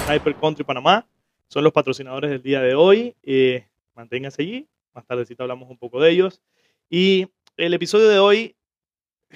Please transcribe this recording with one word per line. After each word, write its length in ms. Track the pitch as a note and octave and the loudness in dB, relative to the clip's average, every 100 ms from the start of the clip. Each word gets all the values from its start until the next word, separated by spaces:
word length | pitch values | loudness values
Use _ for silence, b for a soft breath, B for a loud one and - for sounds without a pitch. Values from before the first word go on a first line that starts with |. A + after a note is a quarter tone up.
| - | -2
Sniper 280 | D3 D3+ C#3 | -2 -2 -2
Country 280 | D#3 D3+ | -4 -4
Panamá. 420 | C#3+ C3 C#3+ G#3 - _ _ _ _ | -6 -2 0 0 -2 _ _ _ _
Son 140 | C#3+ | 0
los 100 | D#3 | 0
patrocinadores 560 | D#3 C#3 B2+ C3 C3+ D3 | 2 -2 -4 -10 -8 -8
del 120 | C3+ | -6
día 200 | C3 C#3 | -4 0
de 120 | B2+ | 2
hoy. 400 | C3+ F3+ G#3 A#3+ - | 4 4 4 0 -10
Eh, 440 | - C3+ C3 B2+ - _ _ | -4 0 2 0 -10 _ _
manténganse 460 | - A2+ B2 C3+ C#3 | -20 -12 -12 -10 -10
allí. 260 | E3 B3 D4+ _ _ | -10 -10 -16 _ _
Más 100 | B2 | -20
tardecito 380 | - B2 A#2 B2 | -10 -8 -8 -10
hablamos 260 | B2+ B2+ B2+ | -12 -12 -16
un 80 | B2+ | -18
poco 240 | B2 B2 | -14 0
de 100 | D#3+ | 2
ellos. 300 | F3 F#3+ - _ _ _ _ _ | 2 0 -4 _ _ _ _ _
Y 400 | E3+ F#3+ F#3+ F#3+ _ _ - | 0 2 2 -2 _ _ -8
el 160 | E3+ | -4
episodio 340 | F3 E3+ G#3 A3 | -4 0 2 4
de 100 | G3+ | 4
hoy, 380 | G3+ G#3 A3+ _ _ _ _ _ _ _ _ | 4 2 0 _ _ _ _ _ _ _ _